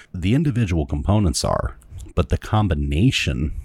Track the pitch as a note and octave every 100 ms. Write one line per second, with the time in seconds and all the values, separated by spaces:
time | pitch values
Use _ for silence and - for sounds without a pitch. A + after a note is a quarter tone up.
0 | - F2+ F2+ C3 D3 A#2 G#2 E2+ C#2+ D2
1 | D2 G#2+ F#2+ - - - - - - -
2 | - - E2+ - - G#2+ G#2 D2+ C#2+ C#2+
3 | B2 - - B1+ D2 -